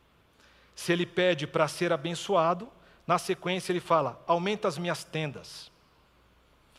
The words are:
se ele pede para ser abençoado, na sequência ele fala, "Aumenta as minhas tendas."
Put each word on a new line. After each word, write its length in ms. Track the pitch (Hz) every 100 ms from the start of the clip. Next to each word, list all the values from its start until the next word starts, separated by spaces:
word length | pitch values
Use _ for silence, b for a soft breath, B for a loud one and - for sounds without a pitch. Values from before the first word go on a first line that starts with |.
| _ _ _ b b b b
se 180 | - -
ele 140 | 175 170
pede 420 | - 180 165 151
para 200 | 160 147
ser 240 | - 175
abençoado, 800 | 160 160 170 - 190 160 180 233 - b b -
na 100 | 175
sequência 540 | - 180 175 185 -
ele 80 | 180
fala, 420 | - 165 135 117 -
"Aumenta 400 | 170 185 208 202
as 100 | 151
minhas 260 | 175 151
tendas." 680 | - 156 151 - - - - _ _ _ _ _ _ _ _ _ _